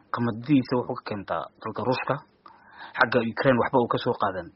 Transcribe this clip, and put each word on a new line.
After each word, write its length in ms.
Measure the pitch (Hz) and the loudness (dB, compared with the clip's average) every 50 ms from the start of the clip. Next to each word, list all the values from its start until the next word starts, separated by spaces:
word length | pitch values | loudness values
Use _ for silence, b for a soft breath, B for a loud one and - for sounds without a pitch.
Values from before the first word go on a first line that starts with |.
| _ | _
qamadidiisa 680 | _ - 120 120 117 104 113 117 131 151 135 120 - 127 | _ -6 -2 -2 -2 -4 -4 0 4 4 4 4 2 0
wuxuu 220 | 123 123 - 127 | -2 -2 -4 -6
ka 80 | - - | -8 -8
keentaa 400 | - 107 101 95 - 92 82 69 - _ | -8 -8 -8 -6 -4 -4 -4 -4 -8 _
dalka 240 | - - 110 104 - | -12 -10 -8 -6 -4
Ruushka. 320 | 104 123 131 - - - 131 151 - _ _ _ B B B B B B B B B B | -2 -2 -2 0 -2 -4 -4 -4 -8 _ _ _ B B B B B B B B B B
Xagga 300 | - - 127 117 123 123 | 0 2 2 4 4 2
Ukraine 380 | 113 113 107 - - 139 127 117 | 2 0 -2 2 4 4 4 4
waxba 180 | 117 - - 131 | 2 2 2 2
uu 100 | 120 110 | 2 2
ka 100 | - 127 | 0 0
soo 180 | - 127 117 - | 0 -2 -2 0
qaadan. 280 | - 101 92 92 85 85 - | -2 -2 -2 -4 -8 -10 -10